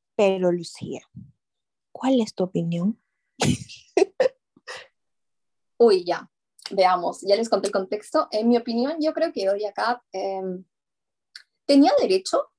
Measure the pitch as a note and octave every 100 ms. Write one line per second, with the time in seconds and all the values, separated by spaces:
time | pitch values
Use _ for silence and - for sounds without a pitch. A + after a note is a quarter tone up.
0 | _ - G3 F#3+ F3+ F3 E3+ - D#3+ C3+
1 | _ - - _ _ _ _ _ _ -
2 | B3+ C4 A3 - F#3 F3 E3+ E3+ F#3+ A#3+
3 | _ _ _ - - - - - _ -
4 | - - - _ _ _ - - - _
5 | _ _ _ _ _ _ _ - A#3 F#3
6 | F3 E3 D#3 _ _ _ - G3 F3+ F3
7 | F3 F3+ F#3+ G3+ A#3 G3+ G#3 G#3 F#3+ G#3+
8 | - D#4 - G#3+ A#3 A#3+ A#3 A#3 C4+ D#4+
9 | D4+ D#4 E4 D4+ F#3+ G3+ G#3 - A3 A#3+
10 | _ F#3+ D4 F#3+ F#3+ F#3 F#3+ _ _ _
11 | _ _ _ - _ _ - C#4+ D#4+ C#5+
12 | - - - C5 -